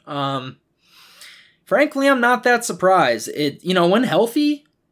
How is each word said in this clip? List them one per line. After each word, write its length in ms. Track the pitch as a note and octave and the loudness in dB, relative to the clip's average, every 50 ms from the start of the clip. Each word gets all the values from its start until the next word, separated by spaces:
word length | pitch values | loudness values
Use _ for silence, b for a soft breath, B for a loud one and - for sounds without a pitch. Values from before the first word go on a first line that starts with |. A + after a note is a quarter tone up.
| _ | _
Um, 500 | - C#3+ C#3+ C#3 C#3 C#3 C3 B2+ B2+ - - _ _ _ B B B B B B B B B B B B B B B B B _ | -10 -8 -6 -4 -4 -4 -6 -8 -12 -14 -18 _ _ _ B B B B B B B B B B B B B B B B B _
frankly, 420 | - F#3+ B3 D4+ D4 - C4+ C4+ | -2 0 0 0 0 0 0 2
I'm 140 | C#4 C#4 B3 | 2 2 2
not 220 | A#3+ A#3+ B3 A#3+ - | 2 2 0 2 2
that 200 | B3 B3 A3+ A#3 | 0 0 0 -2
surprised. 640 | - F3 F3 F3+ F#3 F#3+ F3 D3 B2 A#2 G#2+ - | -6 -4 0 2 4 4 4 4 2 0 -2 -6
It, 340 | - - - D3+ C#3 C#3+ - - | -8 -6 -4 -4 -4 -6 -6 -6
you 100 | F3 F#3 | -2 0
know, 120 | F3+ E3+ | 2 2
when 200 | F3 G3 A#3 B3+ | 2 2 2 2
healthy, 600 | - D#3 F#3+ A#3 A#3 - D4+ D4 D4 D4 C#4+ _ _ _ _ _ _ | 0 0 0 0 0 0 0 0 0 -2 -4 _ _ _ _ _ _